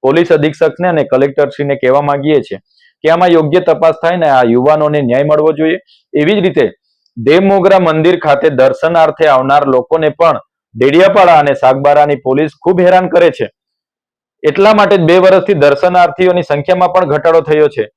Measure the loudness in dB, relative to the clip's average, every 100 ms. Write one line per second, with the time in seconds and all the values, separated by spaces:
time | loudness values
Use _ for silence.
0 | 0 0 0 0 0 -2 -4 -2 -4 -2
1 | -2 0 -2 -2 -4 -4 -6 -4 0 -2
2 | -2 -4 -2 -2 -4 -14 _ _ _ _
3 | -2 0 2 2 0 -2 0 0 0 -2
4 | -4 -2 0 0 2 0 2 0 0 -2
5 | -2 -2 0 0 0 -2 -4 -4 _ _
6 | _ -4 -2 0 -2 -2 -4 -4 _ _
7 | _ -8 0 2 2 0 2 2 0 0
8 | 0 -2 0 0 0 0 0 0 -2 0
9 | 0 0 0 0 2 0 0 -2 -2 -2
10 | -2 0 -2 -2 -8 _ _ -2 0 2
11 | 2 4 4 4 2 0 0 0 0 2
12 | 2 -2 -4 -4 -4 _ -4 0 2 2
13 | 0 2 0 0 -12 _ _ _ _ _
14 | _ _ _ _ -6 0 2 2 2 0
15 | 2 2 4 2 0 0 2 2 0 2
16 | 0 0 0 0 -2 -6 -2 -2 0 0
17 | -2 -2 0 0 0 0 0 -2 -10